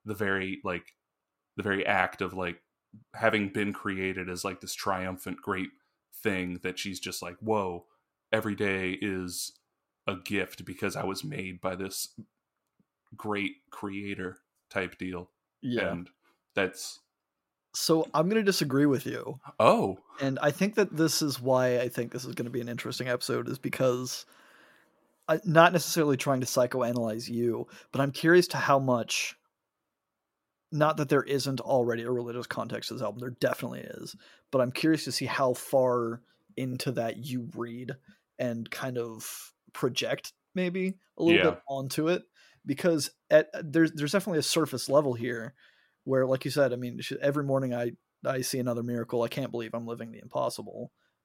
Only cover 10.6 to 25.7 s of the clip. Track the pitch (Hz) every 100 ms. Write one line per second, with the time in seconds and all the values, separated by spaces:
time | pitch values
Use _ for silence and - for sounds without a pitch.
10.6 | 87 92 101 98 92 98 151 92 95 90
11.6 | 92 92 95 - - - - _ _ _
12.6 | _ _ _ _ _ 110 107 104 101 -
13.6 | _ - 101 98 101 98 92 87 _ _
14.6 | _ 101 90 - 92 90 90 _ _ _
15.6 | 135 120 92 87 90 _ _ _ _ -
16.6 | 92 - - - _ _ _ _ _ _
17.6 | _ - - 165 156 143 170 220 196 185
18.6 | 151 131 147 135 - 120 - 135 - -
19.6 | 113 226 117 92 _ - 135 131 147 143
20.6 | 196 214 202 151 160 - 151 123 123 127
21.6 | 127 123 123 - 120 127 127 123 120 123
22.6 | 120 117 - 123 127 123 - 120 120 135
23.6 | 139 - 131 123 127 - - - - -
24.6 | - _ _ _ _ _ - 214 196 160
25.6 | 175